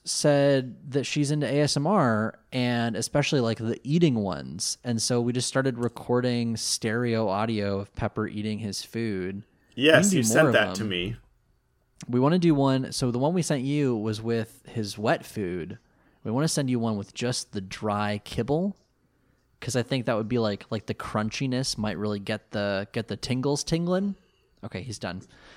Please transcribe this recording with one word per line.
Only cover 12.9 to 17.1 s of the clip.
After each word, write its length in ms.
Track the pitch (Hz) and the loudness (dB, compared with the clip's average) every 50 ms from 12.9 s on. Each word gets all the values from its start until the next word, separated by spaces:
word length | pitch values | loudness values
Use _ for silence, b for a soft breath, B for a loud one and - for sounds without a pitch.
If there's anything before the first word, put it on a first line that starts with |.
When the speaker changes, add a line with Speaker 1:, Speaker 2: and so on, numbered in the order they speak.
Speaker 1:
So 180 | - - 135 123 | -4 -2 -2 0
the 80 | 117 120 | 0 0
one 140 | 135 156 180 | 0 0 0
we 80 | 185 | 0
sent 220 | 156 - 156 131 127 | 0 0 -2 -2 0
you 320 | 139 143 147 143 131 120 | -2 0 0 2 2 0
was 260 | 107 104 110 107 107 | 0 0 -2 -2 -2
with 400 | 110 117 117 117 110 - - - _ - | -2 -2 -2 -2 -2 -4 -10 -18 _ -10
his 300 | - 117 107 101 - 104 | -6 -6 -6 -4 -4 -2
wet 260 | 104 120 165 - - | 0 0 0 0 -2
food. 540 | - - 110 101 87 90 90 78 90 - - _ _ _ _ _ _ _ _ _ | -8 -6 -6 -4 -4 -4 -4 -6 -8 -10 -14 _ _ _ _ _ _ _ _ _
We 80 | 110 | -4
wanna 160 | 110 131 156 160 | -2 0 0 0
send 220 | - 156 139 127 | 0 0 0 0
you 80 | 127 117 | 0 0
one 180 | 117 113 107 101 | 0 0 0 -2
with 160 | 98 - | -4 -8